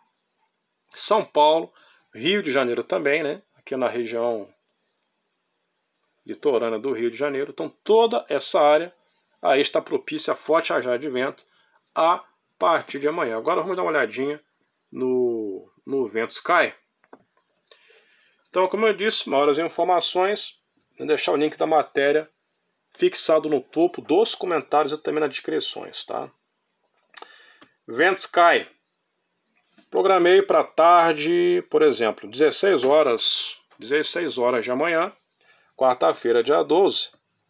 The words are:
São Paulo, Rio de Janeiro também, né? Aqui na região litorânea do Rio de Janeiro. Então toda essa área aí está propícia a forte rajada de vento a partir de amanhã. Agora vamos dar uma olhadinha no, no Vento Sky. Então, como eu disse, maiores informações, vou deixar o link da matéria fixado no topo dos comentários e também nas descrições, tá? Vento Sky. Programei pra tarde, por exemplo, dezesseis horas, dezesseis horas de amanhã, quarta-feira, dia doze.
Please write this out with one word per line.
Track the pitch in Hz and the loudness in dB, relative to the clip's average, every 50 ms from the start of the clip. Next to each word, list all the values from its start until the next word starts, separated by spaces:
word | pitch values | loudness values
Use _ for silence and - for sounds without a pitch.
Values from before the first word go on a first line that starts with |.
| _ _ _ _ _ _ _ _ _ _ _ _ _ _ _ _ _ _ | _ _ _ _ _ _ _ _ _ _ _ _ _ _ _ _ _ _
São | - - - - 208 220 185 | -8 -6 -2 0 0 0 0
Paulo, | - - 147 147 151 156 160 165 - _ _ _ _ _ _ _ _ | 0 2 4 4 4 4 2 0 -6 _ _ _ _ _ _ _ _
Rio | - 107 117 170 196 208 | -14 -4 -2 0 0 0
de | 185 151 | -2 -2
Janeiro | 127 139 127 120 120 123 | -2 0 0 0 -2 -4
também, | 117 - 185 190 156 139 143 165 | -4 -4 -4 -2 0 0 0 0
né? | 156 143 156 202 - _ _ | -2 -4 -6 -8 -12 _ _
Aqui | _ _ - 139 | _ _ -8 -6
na | 131 127 113 | -4 -2 -2
região | 107 120 117 110 117 117 117 120 117 107 98 - _ _ _ _ _ _ _ _ _ _ _ _ _ _ _ _ _ _ _ _ _ _ _ _ _ _ _ _ _ _ _ _ _ _ _ | -2 -4 -6 -6 -6 -4 -4 -2 -4 -4 -8 -12 _ _ _ _ _ _ _ _ _ _ _ _ _ _ _ _ _ _ _ _ _ _ _ _ _ _ _ _ _ _ _ _ _ _ _
litorânea | - 107 - - 147 131 110 117 117 113 107 | -16 -14 -4 -2 -2 0 0 -2 -2 -4 -6
do | 104 - | -6 -6
Rio | - 113 117 117 | -6 -4 -4 -6
de | 113 | -4
Janeiro. | 113 143 147 139 131 143 143 | -4 -6 -6 -4 -6 -8 -8
Então | - - 165 147 - _ _ | -8 -10 -10 -10 -12 _ _
toda | - 208 226 233 226 240 - - - | 2 4 4 4 2 0 -4 -4 -4
essa | 147 143 - - - 185 | -4 -4 -2 0 0 2
área | 151 147 151 156 170 180 - _ _ _ _ _ _ _ _ _ | 4 4 4 4 2 -2 -10 _ _ _ _ _ _ _ _ _
aí | - 175 135 139 | 0 2 2 2
está | 143 - - 160 | 2 0 -2 -4
propícia | 156 - 110 - - - 156 151 - - | -4 -4 -4 -6 -6 -6 -8 -6 -4 -4
a | 151 | -6
forte | - - - 151 165 - - | -6 -2 0 0 0 0 0
rajada | 175 147 117 127 123 120 | -2 -2 0 -2 -2 -2
de | 143 151 | -4 -4
vento | 127 127 131 143 - - - _ _ _ _ _ _ _ _ _ _ | -4 -4 -4 -4 -6 -10 -18 _ _ _ _ _ _ _ _ _ _
a | - 160 165 175 - - _ _ _ _ _ _ - | 0 2 2 2 0 -4 _ _ _ _ _ _ -2
partir | 185 175 165 - - - - 139 | 0 0 0 0 -2 -6 -8 -4
de | 139 | -4
amanhã. | 147 160 175 156 120 113 | -2 -2 -2 -4 -4 -4
Agora | 113 117 147 175 185 | -4 -2 -2 -2 -2
vamos | 160 190 185 | -2 -4 -4
dar | 185 | -4
uma | 180 170 | -4 -2
olhadinha | 156 147 123 107 107 123 135 143 147 147 _ _ _ _ _ _ _ _ _ _ | 0 0 -2 -2 -4 -4 -6 -6 -6 -8 _ _ _ _ _ _ _ _ _ _
no, | - - 127 127 127 127 123 120 117 113 110 101 95 - - - _ _ _ | -8 -6 -4 -2 0 0 0 0 -2 -4 -6 -8 -10 -12 -14 -20 _ _ _
no | 127 135 135 127 107 | -6 -4 -4 -4 -4
Vento | 101 113 113 110 | -4 -6 -6 -6
Sky. | - - - - 175 170 143 110 - _ _ _ _ _ _ _ - - _ _ _ _ _ _ _ _ _ _ - _ _ _ _ _ _ _ _ _ _ _ _ _ _ _ | -8 -8 -2 0 2 2 2 0 -4 _ _ _ _ _ _ _ -20 -20 _ _ _ _ _ _ _ _ _ _ -20 _ _ _ _ _ _ _ _ _ _ _ _ _ _ _
Então, | - 180 185 | -2 -2 0
como | 185 - 196 220 | 0 0 0 0
eu | 220 202 | 0 0
disse, | 175 196 226 220 - - - | 0 -2 -2 -2 -4 -4 -2
maiores | 143 135 143 147 143 147 | 0 2 2 2 2 0
informações, | 165 165 - - 170 180 180 170 165 - - 180 185 196 208 208 - - - _ _ _ _ _ _ _ _ - | -2 -4 -4 -2 0 0 0 0 0 -2 -2 0 0 0 -2 -4 -8 -10 -14 _ _ _ _ _ _ _ _ -10
vou | - | -2
deixar | 151 151 135 - - | -2 0 0 0 0
o | 151 | 0
link | 143 151 156 151 | 0 0 -2 -2
da | - 165 | -4 -2
matéria | 156 160 151 - - - 143 139 143 147 151 156 - _ _ _ _ _ _ _ _ _ _ _ _ _ | 0 2 0 0 0 -2 0 0 2 0 0 -2 -6 _ _ _ _ _ _ _ _ _ _ _ _ _
fixado | - 175 185 185 - - - 160 156 151 151 | -2 0 0 0 0 0 2 2 2 2 0
no | 151 131 | -2 -2
topo | 127 _ - 156 170 175 - - | -4 _ -2 0 0 0 0 -6
dos | 123 - 156 190 226 220 - | -4 0 2 2 2 0 -2
comentários | - 196 185 170 151 127 - - 147 151 135 | -6 -4 -4 -4 -4 -2 0 0 0 0 0
e | 151 151 | -4 -6
também | - 160 151 151 | -6 -4 -2 -2
nas | 156 139 | -2 -2
descrições, | 131 - - - 156 147 - - - - - 90 - - - | -4 -8 -8 -6 -4 -4 -4 -6 -8 -12 -14 -14 -14 -14 -12
tá? | - - - 139 139 _ _ _ _ _ _ _ _ _ _ _ _ _ _ _ _ _ - - - - - - _ _ _ - _ _ _ _ | -10 -10 -10 -10 -10 _ _ _ _ _ _ _ _ _ _ _ _ _ _ _ _ _ -16 -16 -16 -20 -20 -20 _ _ _ -20 _ _ _ _
Vento | - 113 120 165 185 185 190 | -8 -2 0 0 0 0 -2
Sky. | - - - - 170 170 147 113 - - _ _ _ _ _ _ _ _ _ _ _ _ _ _ _ _ _ _ _ _ _ _ _ _ | -4 -2 2 4 4 6 4 2 0 -6 _ _ _ _ _ _ _ _ _ _ _ _ _ _ _ _ _ _ _ _ _ _ _ _
Programei | - 185 185 190 190 180 175 180 185 196 | -2 0 2 4 4 4 4 6 6 6
pra | 196 196 214 156 139 | 4 4 2 2 2
tarde, | - - - 160 170 175 175 165 165 156 147 147 160 175 175 175 175 175 180 175 - | 2 2 4 6 6 6 6 6 4 2 0 -2 -2 0 0 2 0 0 -2 -2 -2
por | - 151 | 2 4
exemplo, | 156 151 123 110 117 107 104 - - 101 | 4 4 4 2 0 -2 -2 -4 -10 -12
dezesseis | 107 127 156 147 - - - 202 185 135 120 | -2 0 2 2 2 2 2 2 2 2 2
horas, | 131 143 156 151 135 117 107 - - - - - - - - _ _ _ - | 4 4 4 4 2 2 0 0 0 0 -2 -4 -8 -12 -14 _ _ _ -18
dezesseis | 104 113 139 156 147 - - 170 175 143 110 127 | -6 -4 -2 -2 -2 -2 -4 -4 -6 -6 -4 -2
horas | 120 123 127 120 104 | 0 0 0 0 -2
de | - | -4
amanhã, | 123 131 156 175 170 160 170 208 - _ _ _ _ _ _ _ _ _ _ _ _ | -4 -2 -2 -2 0 -2 -2 -4 -6 _ _ _ _ _ _ _ _ _ _ _ _
quarta-feira, | - 131 131 123 - 165 165 151 - - 117 117 120 113 | 0 2 2 2 2 2 0 0 0 0 2 2 2 2
dia | 123 147 170 | 2 2 2
doze. | 156 143 151 180 196 151 - - - - - _ _ _ _ _ _ | 2 2 4 4 4 2 2 -2 -6 -8 -12 _ _ _ _ _ _